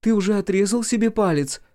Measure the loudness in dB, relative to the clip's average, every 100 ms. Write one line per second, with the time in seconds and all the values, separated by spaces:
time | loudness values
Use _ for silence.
0 | 2 0 2 -2 0 0 2 0 -2 0
1 | 0 0 0 0 -2 -8 -14